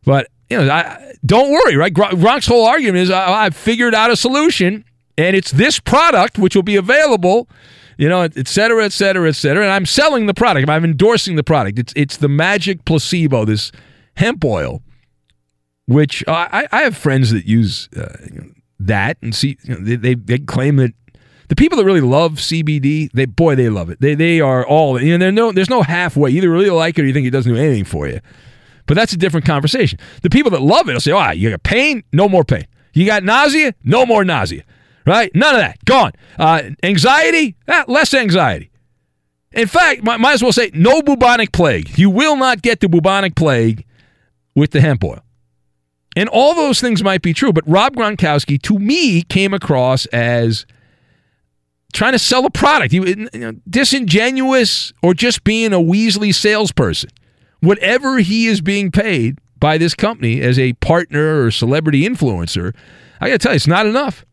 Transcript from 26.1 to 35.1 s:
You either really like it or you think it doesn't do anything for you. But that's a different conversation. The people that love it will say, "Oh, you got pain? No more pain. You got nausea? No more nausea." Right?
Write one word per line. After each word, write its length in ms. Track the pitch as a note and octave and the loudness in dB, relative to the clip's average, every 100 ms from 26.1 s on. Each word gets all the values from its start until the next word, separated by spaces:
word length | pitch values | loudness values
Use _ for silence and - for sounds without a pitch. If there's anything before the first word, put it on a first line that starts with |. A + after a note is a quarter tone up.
| C#3+ C#3+ | 0 0
You 60 | C#3+ | 2
either 120 | F#3 | 2
really 200 | E3 G3 | 2 2
like 260 | E3+ D#3+ E3+ | 2 0 -2
it 60 | |
or 20 | C#3 | -2
you 80 | |
think 140 | C3+ B2+ | 0 -2
it 40 | |
doesn't 220 | C3 A#2+ | -2 0
do 60 | A#2 | 0
anything 240 | D3+ A#2 | 0 0
for 240 | F#2+ D2+ C#2+ | -4 -6 -8
you. 120 | B1 _ - - - _ _ - | -10 _ -20 -20 -20 _ _ -2
But 80 | D#3 | 0
that's 180 | A3+ | 0
a 40 | F3+ | -2
different 280 | F#3 D#3+ - | -2 0 0
conversation. 540 | D3 D3+ B3+ G#3+ - - - | 0 -2 0 -2 -4 -16 -14
The 80 | F3+ | 0
people 220 | A#3 C#4+ | 2 2
that 100 | E3+ | 0
love 280 | C#3 B3+ D4+ | 2 2 2
it 40 | |
will 60 | A#2+ | -2
say, 120 | D3 | 0
"Oh, 200 | F#3 C3+ | 0 0
you 200 | D#2+ G#2+ | -2 -4
got 120 | F#2+ | -4
pain? 400 | - A3 D4 C4 - | -2 0 0 -2 -2
No 160 | D3 G3+ | 0 2
more 160 | F#3+ | 2
pain. 220 | C#3+ G#2 - _ _ | 0 -2 -4 _ _
You 120 | D3 F#3+ | 0 2
got 180 | G#3 | 0
nausea? 500 | F#3+ A#3+ D4 D4 D4+ F#3+ | 0 2 2 2 -2 -4
No 220 | - A3+ B3+ | -2 0 2
more 200 | A3 F#3+ | 0 0
nausea." 380 | D3 F2+ D#2 - _ _ _ | -2 -4 -8 -18 _ _ _
Right? 280 | - | 0